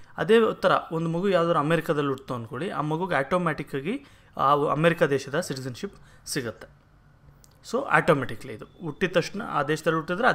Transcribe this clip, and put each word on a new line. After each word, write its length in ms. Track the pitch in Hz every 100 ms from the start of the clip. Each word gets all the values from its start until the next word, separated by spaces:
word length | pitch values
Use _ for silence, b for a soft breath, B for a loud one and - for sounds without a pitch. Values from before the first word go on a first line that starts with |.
| B -
ಅದೇ 160 | 165 226 220 175
ಥರ 80 | 185 143 - 165
ಒಂದು 140 | 165 165
ಮಗು 120 | 202
ಯಾವುದಾದ್ರು 260 | 180 170 160 147
ಅಮೆರಿಕಾದಲ್ಲಿ 460 | 165 156 151 143
ಹುಟ್ಟಿತು 200 | 135 - 123
ಅಂದ್ಕೊಳ್ಳಿ, 300 | 113 123 185 143
ಆ 20 | 151
ಮಗುಗೆ 240 | 156 185 147
ಆಟೋಮ್ಯಾಟಿಕ್ಕಾಗಿ 720 | 135 180 170 147 147 143 147 269 B B B - 139
ಆ 20 | 147 151 143
ಅಮೆರಿಕ 260 | 170 165 156
ದೇಶದ 260 | 139 - 143 180
ಸಿಟಿಜನ್‌ಶಿಪ್ 500 | 135 131 123 202 - b b -
ಸಿಗುತ್ತೆ. 360 | 151 117 - - - _ _ _ _ - - - _ -
So 60 | 226 - 160
ಆಟೋಮ್ಯಾಟಿಕ್ಲಿ 540 | 156 147 117 117 127 107
ಇದು 80 | - - 165
ಹುಟ್ಟಿದ 260 | - 180 180
ತಕ್ಷಣ 240 | 160 202 - 151
ಆ 20 | 143
ದೇಶದಲ್ಲಿ 280 | 156 170 160
ಹುಟ್ಟಿದ್ರೆ 280 | 160 180
ಆ 20 | 240